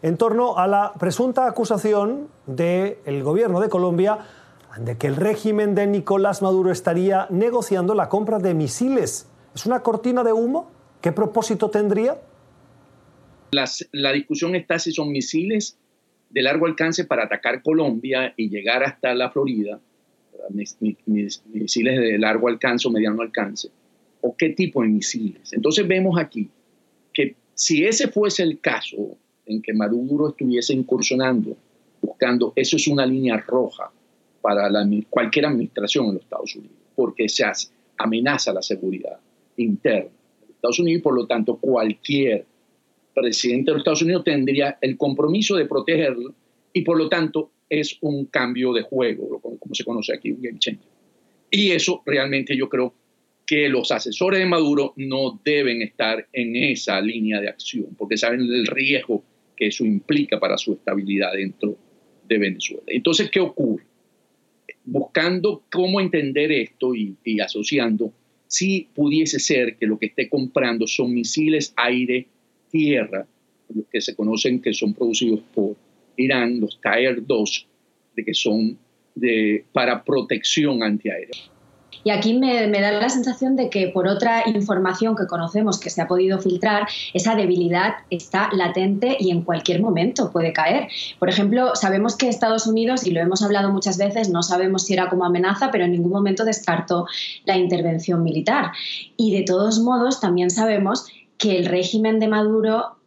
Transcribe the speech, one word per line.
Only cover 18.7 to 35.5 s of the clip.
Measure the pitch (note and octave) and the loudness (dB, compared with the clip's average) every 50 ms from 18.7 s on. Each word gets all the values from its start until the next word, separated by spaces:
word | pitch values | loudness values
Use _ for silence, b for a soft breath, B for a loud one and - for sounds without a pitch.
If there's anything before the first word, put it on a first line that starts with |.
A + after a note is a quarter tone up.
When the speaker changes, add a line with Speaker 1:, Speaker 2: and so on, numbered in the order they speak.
| A#2+ B2+ | 0 0
Speaker 2:
hasta | C3+ C#3 C3+ _ - B2+ B2 | 0 -2 -2 _ -2 -2 0
la | B2 B2+ B2 | 0 -2 -2
Florida, | - C#3 C#3 C#3 B2 G#2+ G2+ G2+ G#2 F#2 _ _ _ _ _ _ _ _ _ _ _ - - G2 | 0 -2 -2 0 0 -2 -4 -4 -8 -12 _ _ _ _ _ _ _ _ _ _ _ -16 -14 -10
mis-, | G2 G#2 G#2 - - _ | -8 -8 -8 -10 -8 _
mi-, | A2 G#2+ G2+ _ _ | -4 -4 -4 _ _
mis-, | A2 G#2+ G#2 G#2 G2+ - - _ | -2 0 0 0 -4 -8 -14 _
misiles | G#2+ A2 G#2+ G#2+ - - B2 A#2 B2+ C3 C3 | -10 -6 -6 -4 -2 -2 0 0 2 2 2
de | A#2+ A2+ G#2+ G#2 | 2 2 2 2
largo | A2 G#2+ A2 A2 A#2+ A#2+ | 2 2 2 2 2 0
alcance | A#2 A2+ - B2+ A#2+ A#2+ - B2+ | 0 0 -2 -2 0 0 0 0
o | |
mediano | A2+ G#2+ A2 G#2+ G#2+ A2+ | 0 0 0 0 0 -2
alcance, | A#2 A2 - A#2 G#2 G2+ G#2+ - - - _ _ _ _ _ _ _ _ _ _ | -4 -4 -4 -4 -4 -4 -6 -12 -14 -14 _ _ _ _ _ _ _ _ _ _
o | - B2 - | -4 -4 -2
qué | - E3 D#3+ | 0 -2 0
tipo | D3 - F#3 D#3 - C#3 | 2 0 -2 0 0 0
de | A#2 A2 | 2 2
misiles. | G#2+ G#2 - - - A#2+ A2 G2 - - _ - | 2 0 0 -4 -6 -4 -6 -6 -6 -8 _ -8
Entonces | - A2+ G#2+ D3+ - G#3+ G3 | -6 -2 0 0 2 2 2
vemos | F3 F#3 F#3 F#3 F#3+ E3 - | 2 0 2 2 2 2 0
aquí | - - - - G#3 - _ _ _ _ _ _ _ _ _ _ _ _ _ | -2 -2 -4 -8 -8 -8 _ _ _ _ _ _ _ _ _ _ _ _ _
que | - C#3 - - _ _ _ _ | -2 -2 -2 -4 _ _ _ _
si | - - - D#3+ D3 E3 | -4 0 2 2 4 4
ese | G#3+ A3+ A3 C#4+ - | 2 2 2 0 0
fuese | - G#3 G#3 G3+ - - | 2 2 0 2 2 2
el | F3+ E3 D3+ - | 0 0 0 -2
caso | - C#3 A#2 G#2+ - - - G#2 G#2 - - _ _ _ _ _ _ | -4 -2 -2 -2 -6 -8 -8 -8 -8 -8 -10 _ _ _ _ _ _
en | A2 G#2+ A2 | -6 -6 -6
que | G#2+ - | -4 -2
Maduro | G#2+ A2 G#2+ G#2 A#2 A#2+ B2+ C3+ C#3+ D3 D3+ D3 | -2 0 0 0 0 -2 0 -2 0 0 0 -2
estuviese | D3 - C3+ B2+ B2 A#2+ A#2 - C#3+ | -2 -2 -2 0 0 0 0 0 0
incursionando, | C3 B2+ - C3 A#2 - - C3 B2+ C3 C3 B2+ A2+ - - A2+ - _ _ _ _ _ _ _ _ | 0 0 0 0 0 0 0 0 0 2 2 2 0 0 -2 -6 -12 _ _ _ _ _ _ _ _
buscando, | - - - _ C3 B2 B2 A#2+ A#2+ G#2+ - | -8 -8 -2 _ 0 2 2 2 0 0 0
eso | C#3 B2+ - E3 | 0 0 2 0
es | D3 - D#3 | 0 2 2
una | C#3+ C#3 C3 | 2 2 2
línea | B2+ C3 C3+ C3 B2 A2+ | 2 2 2 2 0 0
roja | A2 - - A#2+ B2+ A#2 F#2+ - - F#2 - _ _ _ _ _ _ _ _ _ _ | 0 -2 0 0 0 0 0 -4 -12 -16 -16 _ _ _ _ _ _ _ _ _ _
para | - G#2 G2+ G2+ G2+ G2+ | 0 2 2 4 2 2
la | G2+ G#2 | 2 2
admi-, | G2+ G2+ G#2 G#2 G#2+ _ | 4 2 2 0 -2 _
cualquier | - B2 A#2+ A2 - D3+ C#3 | -2 -2 0 2 2 2 2
administración | D3+ | 2